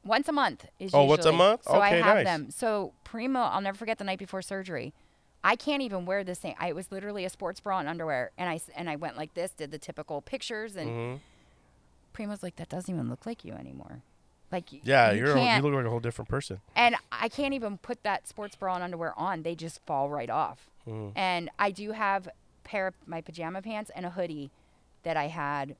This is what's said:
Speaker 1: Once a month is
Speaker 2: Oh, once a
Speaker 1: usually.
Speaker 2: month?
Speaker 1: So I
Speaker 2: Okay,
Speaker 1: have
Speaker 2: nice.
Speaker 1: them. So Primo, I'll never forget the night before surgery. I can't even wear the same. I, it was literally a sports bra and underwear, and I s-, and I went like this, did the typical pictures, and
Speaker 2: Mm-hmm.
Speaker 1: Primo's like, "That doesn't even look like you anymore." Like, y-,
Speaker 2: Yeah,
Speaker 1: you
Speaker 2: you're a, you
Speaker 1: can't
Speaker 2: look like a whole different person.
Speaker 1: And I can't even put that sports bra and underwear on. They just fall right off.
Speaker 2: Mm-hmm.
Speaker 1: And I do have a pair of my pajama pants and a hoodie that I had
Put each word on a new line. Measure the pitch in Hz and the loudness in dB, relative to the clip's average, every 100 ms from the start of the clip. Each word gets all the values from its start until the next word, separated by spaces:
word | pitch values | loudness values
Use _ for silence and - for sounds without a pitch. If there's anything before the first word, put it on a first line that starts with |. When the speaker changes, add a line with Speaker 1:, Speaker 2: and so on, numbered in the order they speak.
Speaker 1:
Once | - 226 285 | 2 2 4
a | |
month | 294 240 131 - _ | 2 2 0 -14 _
is | 190 | 4
Speaker 2:
Oh, | 143 | 6
once | 139 156 160 | 8 8 8
a | |
Speaker 1:
usually. | 165 | 8
Speaker 2:
month? | 185 226 - | 8 8 6
Speaker 1:
So | |
I | - 202 | 6 8
Speaker 2:
Okay, | 175 | 6
Speaker 1:
have | 202 208 | 8 6
Speaker 2:
nice. | 190 | 6
Speaker 1:
them. | 165 131 | 0 -4
So | - 233 208 185 - | -4 0 0 -2 -10
Primo, | - 226 247 262 | -12 -6 -2 0
I'll | 233 - | 2 0
never | 196 196 | -2 -4
forget | 226 226 | -4 -4
the | |
night | 202 185 | -4 -6
before | 190 190 | -6 -8
surgery. | 185 196 190 151 - - _ _ _ _ | -6 -8 -6 -6 -6 -12 _ _ _ _
I | - 233 | 2 2
can't | - 285 | 0 -2
even | 254 196 175 | -2 -4 -2
wear | 196 | -2
the | 190 180 | -2 -6
same. | 180 123 | -8 -4
I, | 175 | -4
it | 160 | -4
was | 190 | -6
literally | 196 202 208 180 | -8 -8 -6 -6
a | |
sports | - 185 180 | -6 -8 -6
bra | 208 190 | -4 -2
and | 147 | -2
underwear, | 165 160 135 123 - | -4 -2 -2 -2 -6
and | 180 | -6
I | 165 | -6
s-, | - - | -8 -8
and | 170 | -6
I | 151 | -6
went | 160 120 | -6 -8
like | 151 - | -10 -6
this, | 180 | -6
did | - 147 | -6 -10
the | 147 | -10
typical | - - 156 147 | -12 -12 -8 -8
pictures, | - 269 - 220 220 196 | -6 -8 -6 -8 -8 -8
and | 135 | -6
Speaker 2:
Mm-hmm. | 117 117 131 - _ _ _ _ _ _ _ _ | -4 -6 -8 -14 _ _ _ _ _ _ _ _
Speaker 1:
Primo's | - 208 208 | -12 -10 -8
like, | 180 - | -8 -10
"That | 165 | -8
doesn't | 175 180 | -8 -4
even | 175 120 | -4 -4
look | 123 - | -6 -10
like | 233 - | -10 -12
you | |
anymore." | - 65 67 - - - _ _ _ _ | -14 -14 -14 -16 -18 -20 _ _ _ _
Like, | 180 170 | -8 -8
y-, | 139 | -10
Speaker 2:
Yeah, | - 135 117 | 4 8 8
Speaker 1:
you | 104 | 6
Speaker 2:
you're | 131 139 | 4 4
a, | |
you | 247 | 4
Speaker 1:
can't | 220 | 4
Speaker 2:
look | 147 | 4
like | 139 120 | 2 0
a | |
whole | 117 | -2
different | 117 - 117 | -4 -6 -4
person. | 135 - 98 _ - | -4 -4 -10 _ 4
Speaker 1:
And | 240 233 - | 4 4 -4
I | - 226 | -6 -6
can't | 247 277 | -2 -2
even | 277 226 196 | -2 -4 -8
put | - 240 | -10 -6
that | 214 196 - | -4 -4 -6
sports | - 208 - | -12 -14 -6
bra | 190 180 | -4 -2
and | |
underwear | 180 175 165 - | -4 -6 -6 -4
on. | 175 175 | -4 -2
They | 160 170 | -4 -6
just | 165 - - | -8 -12 -4
fall | 147 139 | -2 0
right | 147 117 | -2 -2
off. | 123 131 - - - - | -2 -2 -6 -20 -18 -10
Speaker 2:
Mm-hmm. | 110 104 98 | -8 -6 -2
Speaker 1:
And | 190 175 170 - | -2 -2 -4 0
I | 202 | 0
do | 185 208 | 0 -8
have | 214 208 196 185 | -2 0 0 -2
a | - _ _ | -18 _ _
pair | - 208 190 | -8 -4 -4
of | 180 - | -6 -12
my | 165 | -10
pajama | - 170 160 185 | -10 -10 -8 -8
pants | 196 214 214 - | -8 -8 -8 -8
and | 180 | -8
a | |
hoodie | 180 175 151 139 _ _ _ _ _ | -4 -4 -6 -10 _ _ _ _ _
that | 170 156 | -4 -2
I | 147 | -2
had | 165 143 147 139 - | -2 -2 -2 -4 -10